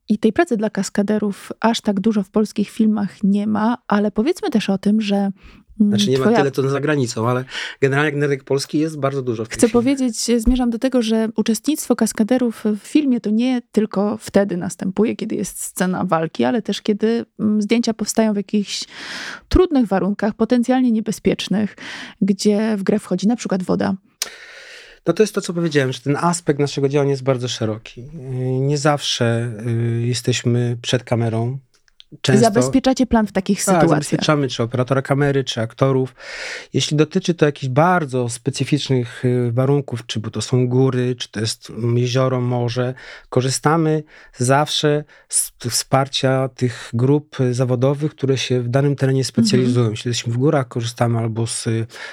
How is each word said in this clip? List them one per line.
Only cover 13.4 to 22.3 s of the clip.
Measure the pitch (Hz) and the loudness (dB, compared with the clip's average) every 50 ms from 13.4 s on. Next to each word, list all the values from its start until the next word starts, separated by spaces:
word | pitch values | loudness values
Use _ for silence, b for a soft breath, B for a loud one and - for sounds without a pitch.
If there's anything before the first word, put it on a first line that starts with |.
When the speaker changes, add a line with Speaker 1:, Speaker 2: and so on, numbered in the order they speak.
| 240 262 254 240 - _ | 2 0 0 -2 -4 _
Speaker 1:
tylko | - 208 202 - - 190 202 208 214 220 | 0 0 0 0 0 -2 -2 -2 -2 -6
wtedy | - - - 196 202 202 180 | -4 0 2 2 2 2 -2
następuje, | 180 - - - - - 196 - - 214 240 208 | -4 -6 -6 -8 -6 -6 -4 0 0 0 0 0
kiedy | - - 220 - | -4 -6 -6 -4
jest | - 202 - - - | -4 -4 -6 -8 -10
scena | - - - - 190 185 185 - 185 | -12 -8 -4 -2 -2 0 0 -2 -2
walki, | 180 165 160 165 160 - - 233 | 0 0 0 0 -2 -2 -2 0
ale | 247 254 226 | 0 0 -2
też | - - 202 - | -2 -4 -6 -4
kiedy, | - - 208 202 220 220 233 233 220 - _ - | -2 -2 -2 0 0 0 0 0 -4 -6 _ -2
mm, | - 214 208 214 | 0 0 2 2
zdjęcia | 208 208 233 233 233 233 220 | 2 2 2 0 0 0 -2
powstają | - 214 - - - 220 220 | -4 -4 -4 0 2 2 2
w | 208 | 2
jakichś | 202 196 - - 214 202 - - - - - B B B B B B B B B B B B | -2 -2 -2 -2 -2 -2 -2 -6 -10 -10 -12 B B B B B B B B B B B B
trudnych | - - 370 370 311 262 240 | 4 4 4 4 4 2 2
warunkach, | 185 196 185 180 190 202 - - 220 214 | 2 2 0 0 0 0 0 -2 -2 0
potencjalnie | - 226 220 254 247 233 - 254 262 254 247 | 0 0 2 2 2 2 2 2 2 2 2
niebezpiecznych, | 220 220 208 - 190 - - 190 - - - - 185 208 214 196 - B B B B B B B B B | 2 0 0 -2 -4 -2 0 0 0 0 -2 -2 -2 -2 -2 -2 -6 B B B B B B B B B
gdzie | 208 196 | 0 0